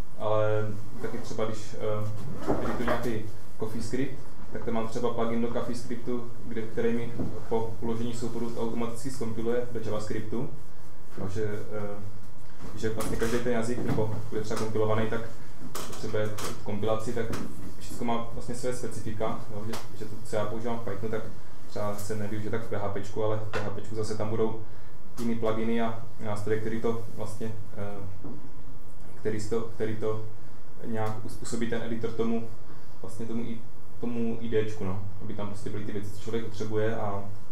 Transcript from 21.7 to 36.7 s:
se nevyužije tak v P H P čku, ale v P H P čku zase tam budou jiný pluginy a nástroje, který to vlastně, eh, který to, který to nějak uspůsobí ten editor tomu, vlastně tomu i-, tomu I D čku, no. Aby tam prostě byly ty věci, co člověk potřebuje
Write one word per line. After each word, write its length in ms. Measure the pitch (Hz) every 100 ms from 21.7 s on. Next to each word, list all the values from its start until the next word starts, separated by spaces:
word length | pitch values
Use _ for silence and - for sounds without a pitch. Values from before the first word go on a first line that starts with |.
| 110 104 101
se 200 | 101 107
nevyužije 340 | 104 104 101
tak 120 | 110
v 60 | 101
P 100 | 104
H 100 | 98
P 140 | 101
čku, 220 | 98 110
ale 120 | 110 107
v 140 | 104
P 100 | 107
H 100 | 104
P 120 | 104
čku 120 | 101
zase 220 | 110 107 110
tam 140 | 110
budou 300 | 110 110 110 104 - - - - -
jiný 160 | 117
pluginy 480 | 113 110 107 113 117
a 220 | 113 110 - -
nástroje, 400 | 113 104 107 110
který 200 | 107 113
to 240 | 117 113 107 -
vlastně, 360 | 107 110 113 107 104 104
eh, 580 | 101 101 98 101 - 123 - - - - - - - -
který 280 | 110 107 107
to, 120 | 117
který 360 | 113 - 110 113
to 280 | 110 110 107 - - - - -
nějak 400 | 117 110 110 107
uspůsobí 460 | 107 - - 117 117
ten 120 | 117
editor 280 | 113 113 110
tomu, 380 | 110 113 117 113 - - - - -
vlastně 240 | - - 113
tomu 160 | 117
i-, 200 | 113 - - - - -
tomu 380 | 120 117 117 113
I 80 | 113
D 160 | 107
čku, 200 | 107 -
no. 180 | 95 95 95 -
Aby 120 | 107
tam 120 | 104 104
prostě 240 | 101 -
byly 140 | 107
ty 80 | 113
věci, 180 | 104 101
co 100 | 95
člověk 240 | 113 113
potřebuje 520 | 113 - 107